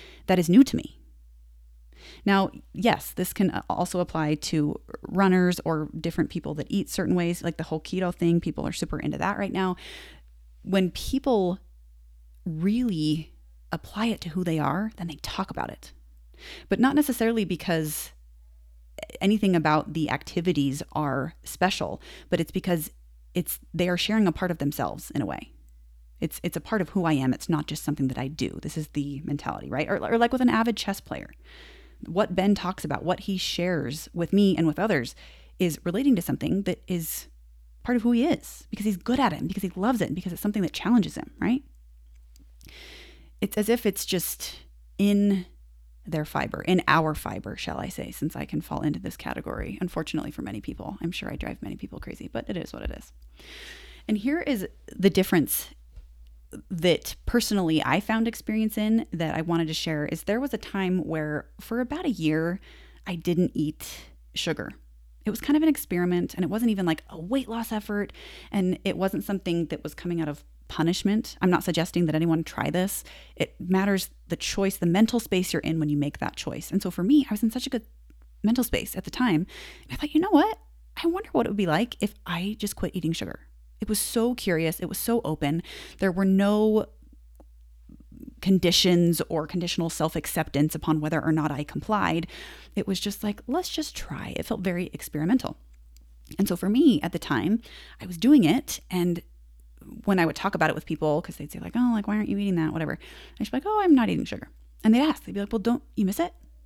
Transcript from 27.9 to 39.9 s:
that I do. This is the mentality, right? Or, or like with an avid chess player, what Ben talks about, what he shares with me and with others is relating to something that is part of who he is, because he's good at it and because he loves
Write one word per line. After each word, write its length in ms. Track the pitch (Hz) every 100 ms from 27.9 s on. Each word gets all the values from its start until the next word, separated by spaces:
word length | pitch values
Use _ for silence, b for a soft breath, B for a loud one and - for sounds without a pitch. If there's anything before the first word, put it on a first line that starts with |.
| 147 131
that 100 | 123
I 100 | 131
do. 300 | 151 - -
This 140 | 151 160
is 120 | 151
the 340 | 147 143 143
mentality, 460 | 147 143 - - -
right? 180 | 131 -
Or, 80 | 196
or 220 | - 226
like 140 | 240
with 100 | 254
an 80 | 247
avid 260 | 226 226 214
chess 240 | - 202
player, 300 | - - - - B B B B B B -
what 300 | 175 220 180
Ben 180 | 196
talks 300 | 196 180 185
about, 200 | 156 139
what 160 | 165 185
he 180 | - 190
shares 680 | - - 175 170 - 151 -
with 200 | 170 165
me 240 | 196 202 180
and 100 | 165
with 120 | 147
others 360 | 214 160 117 - B B B B
is 220 | 180 151
relating 320 | 175 190 277
to 80 | 202
something 400 | - 139 165 190
that 200 | 190 - -
is 420 | 180 160 - - - - - - -
part 140 | - 247
of 60 |
who 100 | 233
he 140 | 240 302
is, 400 | - - - -
because 140 | -
he's 140 | 208 185
good 200 | - 262
at 140 | 247
it 80 | 147
and 80 | 165
because 140 | 190
he 100 | 190
loves 280 | 180 214